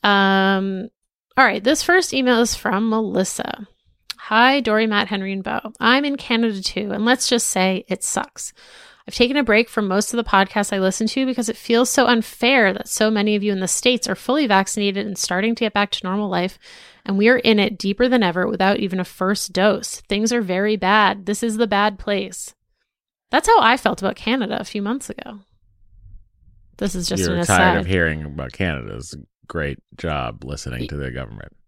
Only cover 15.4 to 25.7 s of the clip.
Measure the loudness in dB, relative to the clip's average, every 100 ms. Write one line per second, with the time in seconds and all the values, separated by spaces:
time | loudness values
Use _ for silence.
15.4 | 0 0 0 0 -2 -2 -4 -2 -2 -2
16.4 | -2 -6 -20 -20 -20 _ -4 2 4 4
17.4 | 4 2 2 -2 -4 0 2 4 2 0
18.4 | -2 0 0 2 -2 -4 -6 -4 -2 -2
19.4 | -4 2 2 2 -4 -14 -6 -2 0 0
20.4 | -2 0 0 0 2 4 4 0 -6 -4
21.4 | -4 -2 0 2 0 -2 -4 -4 -4 -12
22.4 | -16 _ _ _ _ _ _ _ _ 0
23.4 | 4 6 6 4 0 -2 -4 -4 -2 -2
24.4 | -2 -4 -6 -6 -4 -6 -8 -14 -14 -18
25.4 | _ _ _